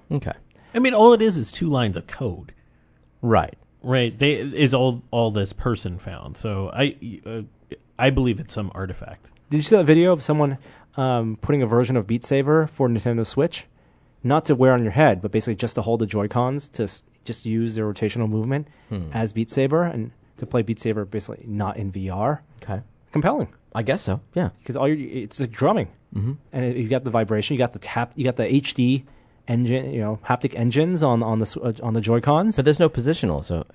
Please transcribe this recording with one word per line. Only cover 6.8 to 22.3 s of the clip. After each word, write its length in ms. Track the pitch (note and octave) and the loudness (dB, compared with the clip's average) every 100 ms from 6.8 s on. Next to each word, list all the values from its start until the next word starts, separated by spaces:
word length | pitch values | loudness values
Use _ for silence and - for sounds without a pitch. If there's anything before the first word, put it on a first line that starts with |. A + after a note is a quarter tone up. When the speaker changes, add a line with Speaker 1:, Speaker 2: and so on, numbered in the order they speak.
| C#3+ - A#2 G2 - | -2 -2 -14 -14 -12
Speaker 2:
uh, 160 | A2+ G2+ _ - - _ - | -12 -12 _ -20 -20 _ 0
I 120 | C3+ | 2
believe 300 | C3+ B2+ G2+ | 2 0 -2
it's 120 | D3+ | -6
some 180 | - G2 - | -8 -8 -8
artifact. 540 | F#2+ - - - - _ - | -10 -10 -14 -18 -20 _ -4
Speaker 3:
Did 80 | D3+ | -2
you 60 | |
see 120 | D3 G#3+ | 6 6
that 80 | D3+ | 8
video 260 | D#3 F3+ | 6 6
of 100 | E3 | 4
someone, 340 | B2+ D3+ D3 C3+ - - _ - | 2 2 2 -2 -10 -20 _ -2
um, 400 | C3 A#2+ A2+ A2 | 0 0 -2 -4
putting 200 | - D3 | 0 2
a 60 | A#2 | 2
version 280 | A#2 A#2+ B2+ | 2 2 0
of 120 | G2+ | 0
Beat 180 | A#2 - | -2 0
Saber 420 | C3+ C#3 D#3 D#3 | 0 2 2 2
for 220 | - B2+ | 0 0
Nintendo 360 | A#2 B2 A#2 A2 | 0 0 -2 -2
Switch? 420 | - E3 - - _ _ _ _ _ | 0 -2 -2 -18 _ _ _ _ _
Not 200 | B2 D3+ - | 0 2 2
to 100 | B2+ | 4
wear 180 | B2+ | 6
on 80 | B2 | 4
your 80 | A2+ | 2
head, 300 | F#2+ D3+ F#2 | 4 4 4
but 100 | G2+ | 0
basically 240 | A2 A#2+ G#2+ | -2 -2 -4
just 200 | A#2+ - | -4 -4
to 60 | |
hold 180 | A2 A#2 | -2 0
the 40 | G#2+ | 0
Joy-Cons, 600 | G#2 G#2 B2 B2+ C#3 - | -2 -2 0 -2 -2 -8
to 140 | - | -8
s-, 200 | G#2 - - _ - | -8 -8 -18 _ -12
just 200 | A2+ A2+ | -10 -4
use 300 | A2+ A#2 A2 | -2 -2 -2
the 60 | |
rotational 460 | G#2+ G2+ G#2+ A#2+ A2 | -4 -2 -4 -2 -2
movement 400 | G#2+ A2+ C#3+ C#3+ _ - | -2 -2 -4 -6 _ -10
Speaker 1:
Hmm. 220 | G#2 D#2+ | -10 -6
Speaker 3:
as 180 | A2 A2+ | -4 -4
Beat 160 | G#2+ A2+ | -4 -4
Saber, 320 | - C3+ D#3+ | 0 0 2
and 280 | E3+ B2+ G#2+ - _ - | 0 -4 -10 -12 _ -16
to 80 | - | -4
play 160 | B2 | -2
Beat 160 | G#2+ A2 | -2 -2
Saber 260 | A2+ G#2+ G2 | -4 -4 -6
basically 400 | G#2+ - G#2 A#2 | -8 -10 -14 -8
not 300 | G#2 G2 G#2+ | -6 -4 -4
in 120 | G2 | -8
V 180 | G2 F#2+ | -6 -6
R? 340 | F#2 B2 | -4 -2